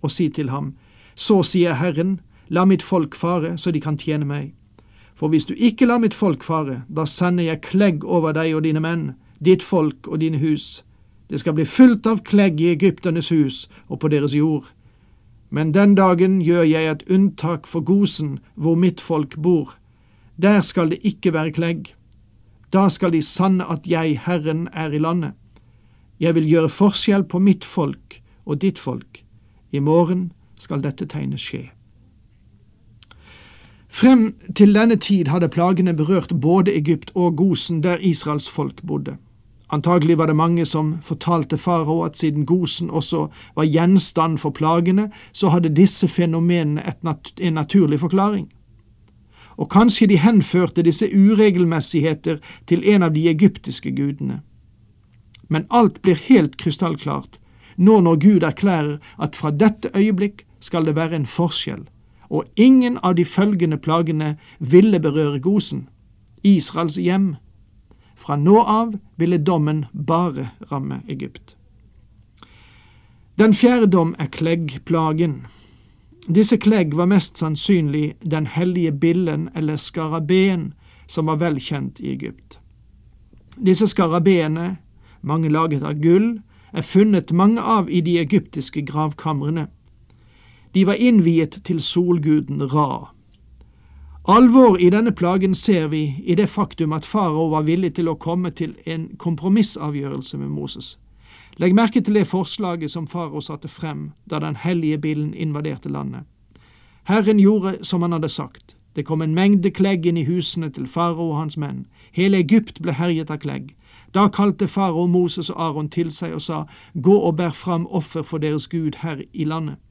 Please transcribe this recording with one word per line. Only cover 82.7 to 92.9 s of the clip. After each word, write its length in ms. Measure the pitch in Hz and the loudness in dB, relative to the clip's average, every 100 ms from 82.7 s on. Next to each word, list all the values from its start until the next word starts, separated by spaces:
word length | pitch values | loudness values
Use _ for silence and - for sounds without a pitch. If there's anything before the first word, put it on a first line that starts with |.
| _ _ _ - _ _ - _ - | _ _ _ -20 _ _ -20 _ -4
Disse 280 | 202 185 208 | 0 2 2
skarabeene, 840 | - 170 170 170 180 156 160 175 190 _ _ - _ | 2 0 2 4 2 2 -4 -6 -8 _ _ -20 _
mange 280 | 139 160 160 | -6 -2 0
laget 320 | 156 165 143 | 0 0 -2
av 160 | 147 151 | -4 -2
gull, 380 | 160 180 220 226 - _ _ | 2 4 2 -4 -12 _ _
er 100 | - | -8
funnet 500 | - 185 214 190 - | 0 2 4 2 0
mange 280 | 170 196 233 | 2 2 2
av 300 | 220 220 180 | 0 -2 0
i 100 | 180 | -2
de 180 | 165 170 | 0 -2
egyptiske 640 | 151 202 - - 131 - 143 | 0 -2 -2 -8 -8 -8 -6
gravkamrene. 800 | 147 156 147 165 147 143 165 151 _ _ _ _ _ _ _ _ _ _ | -4 -4 -4 -6 -4 -4 -6 -8 _ _ _ _ _ _ _ _ _ _
De 120 | 185 190 | 0 2
var 80 | |
innviet 680 | 208 247 226 165 165 151 - | 2 4 4 4 2 0 -6
til 180 | - 170 | -6 -4
solguden 800 | - 175 180 175 151 151 135 143 | -2 -2 0 0 2 0 -2 -6
Ra. 480 | 139 151 143 | -2 -2 -2